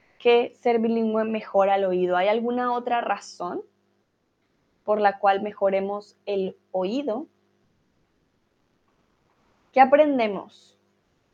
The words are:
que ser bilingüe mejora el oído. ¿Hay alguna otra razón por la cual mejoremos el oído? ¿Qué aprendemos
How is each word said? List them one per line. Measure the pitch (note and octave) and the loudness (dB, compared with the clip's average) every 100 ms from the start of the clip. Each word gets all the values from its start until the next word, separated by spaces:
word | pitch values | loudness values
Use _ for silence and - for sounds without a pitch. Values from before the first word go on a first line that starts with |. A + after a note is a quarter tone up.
| _ _ | _ _
que | A#3+ A#3+ A#3+ - | 2 2 2 -4
ser | B3 A#3 | 0 0
bilingüe | A3+ A3+ A3+ A3 A3 | 0 0 0 -2 -2
mejora | A3 - G3 G3 G3 | -4 -4 0 2 2
el | G3 | 0
oído. | F3+ F3+ F3+ | 0 0 0
¿Hay | F#3+ | 0
alguna | A3+ A#3 B3 B3 | 0 -2 -4 -2
otra | A#3+ A#3+ A#3+ | -4 -4 -4
razón | - G3+ - - F3 C#4 A4+ _ _ _ _ _ _ _ _ _ _ _ | -4 -6 -8 -12 -10 -10 -12 _ _ _ _ _ _ _ _ _ _ _
por | - G#3+ | -4 2
la | G#3 G3+ | 2 2
cual | G3 G3 | 0 0
mejoremos | G#3 - G3 G3 G3 G3+ G#3 _ - | -4 -2 0 0 -4 -8 -12 _ -8
el | G3 F#3 - _ | -6 -6 -8 _
oído? | F#3 F#3 B3 C#4+ G#3+ E4 _ _ _ _ _ _ _ _ _ _ _ _ _ _ _ _ _ _ _ _ _ _ _ _ | -6 -4 -4 -4 -6 -8 _ _ _ _ _ _ _ _ _ _ _ _ _ _ _ _ _ _ _ _ _ _ _ _
¿Qué | - | 4
aprendemos | C4 D4 D4+ C4+ A3 F#3+ - - _ _ _ _ _ _ _ | 6 6 4 2 -2 -4 -10 -18 _ _ _ _ _ _ _